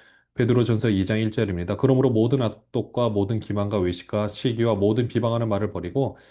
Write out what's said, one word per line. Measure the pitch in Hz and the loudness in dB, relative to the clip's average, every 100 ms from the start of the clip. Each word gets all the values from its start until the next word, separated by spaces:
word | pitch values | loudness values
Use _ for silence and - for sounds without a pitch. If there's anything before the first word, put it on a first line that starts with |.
| - _ _ - | -20 _ _ -2
베드로전서 | 120 123 120 110 117 | 2 4 2 2 2
이 | 98 95 | 2 2
장 | 110 | 0
일 | 110 | 0
절입니다. | 117 101 87 87 101 | 0 -2 -2 -4 0
그러므로 | 131 127 127 | 2 4 4
모든 | 110 117 135 | 4 2 2
악독과 | 113 - _ 120 107 - 120 | 0 -4 _ -6 -4 -2 0
모든 | 104 98 110 | 0 0 -2
기만과 | - 101 101 107 | -4 -4 -2 0
외식과 | 90 87 - 107 104 | -2 -4 -4 -4 -4
시기와 | - 131 113 117 | -4 -4 0 0
모든 | 104 101 113 120 | 2 2 2 0
비방하는 | 120 117 117 117 | -2 -2 -2 -2
말을 | 98 104 | -2 -2
버리고 | 90 87 135 127 - - | -6 -6 -4 -4 -6 -18